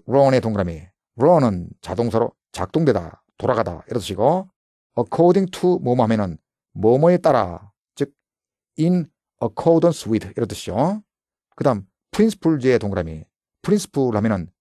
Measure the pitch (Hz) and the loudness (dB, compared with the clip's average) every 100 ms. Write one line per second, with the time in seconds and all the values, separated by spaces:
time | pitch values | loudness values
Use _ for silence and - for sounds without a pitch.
0 | - 135 135 127 113 104 87 80 85 _ | 0 2 4 2 0 -2 -4 -8 -16 _
1 | _ - 143 170 123 92 87 - - 95 | _ 0 2 4 2 -2 -8 -16 -10 -4
2 | 117 113 117 _ _ - 95 160 156 95 | -2 0 -2 _ _ -10 -4 0 2 0
3 | 82 - _ - 117 113 110 80 - 120 | -4 -18 _ -6 -2 -2 -2 -6 -8 -8
4 | 98 95 127 180 190 _ _ _ _ - | -6 0 0 0 -6 _ _ _ _ -6
5 | 120 - 175 190 185 - 180 180 127 127 | -4 2 4 4 -2 -2 -2 0 -2 0
6 | 110 110 95 82 _ _ _ 98 107 131 | 0 0 -4 -8 _ _ _ -2 2 4
7 | 165 180 165 123 92 87 - _ _ - | 4 2 2 2 0 -8 -18 _ _ -8
8 | 139 _ _ _ _ _ _ - 165 180 | -8 _ _ _ _ _ _ -2 0 0
9 | 151 _ _ - 117 - 165 165 170 156 | -4 _ _ -6 -6 -2 2 4 2 0
10 | 107 110 95 - 113 101 - 98 165 214 | -2 -2 -2 -8 -8 -8 -8 -2 -2 -4
11 | _ _ _ _ _ - 139 104 - _ | _ _ _ _ _ 0 0 0 -6 _
12 | _ - 220 - 165 151 127 120 104 92 | _ 0 0 2 0 0 2 2 0 -4
13 | 82 78 - _ _ _ - 208 - 143 | -6 -10 -18 _ _ _ -2 -2 -2 -2
14 | 131 104 110 98 85 _ | 0 0 0 -2 -6 _